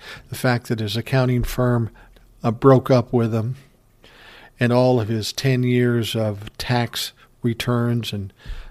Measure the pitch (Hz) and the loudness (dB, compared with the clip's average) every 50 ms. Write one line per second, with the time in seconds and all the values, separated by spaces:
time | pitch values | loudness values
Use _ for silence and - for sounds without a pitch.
0 | - - - - - - - - - 131 120 117 - - 127 107 110 104 98 117 | -18 -20 -20 -20 -18 -16 -10 -4 0 0 0 0 -2 -4 -4 -4 -4 -4 -4 -6
1 | 113 - - 135 127 127 127 123 113 - - - 127 123 123 120 117 110 - - | -4 0 0 2 2 2 2 0 0 -2 -2 0 0 2 2 2 0 -2 -6 -12
2 | - - - - - - _ _ - 123 110 120 - 135 131 123 - - 135 123 | -20 -20 -20 -20 -20 -20 _ _ -4 -4 -2 2 6 6 6 6 6 4 2 2
3 | 117 - - 123 113 110 110 113 107 120 131 - - _ _ _ _ _ _ _ | 2 2 0 0 0 0 0 -2 -4 -4 -6 -10 -14 _ _ _ _ _ _ _
4 | _ - - - - - - - - - _ - 123 117 120 123 127 127 127 123 | _ -20 -20 -20 -20 -20 -20 -20 -20 -14 _ -2 0 2 4 4 4 4 4 2
5 | 110 101 117 113 101 - - - - 139 131 123 123 123 123 123 123 120 120 120 | 2 0 -2 -4 -4 -6 -6 -4 0 0 0 2 2 2 2 2 2 2 2 0
6 | 113 104 - 117 110 107 104 101 104 110 - - - - 127 120 120 113 - - | 0 -2 -2 -2 -2 -2 -4 -6 -10 -14 -12 -10 -4 -2 0 0 0 -2 -4 -6
7 | - - - _ - - _ _ - 120 117 - - - 123 120 120 120 117 120 | -10 -10 -12 _ -20 -20 _ _ -4 -4 -4 -4 -2 -2 0 0 0 0 0 -2
8 | 110 - - 104 95 95 - _ - - - - - - | -4 -4 -6 -8 -8 -8 -12 _ -14 -12 -12 -12 -12 -16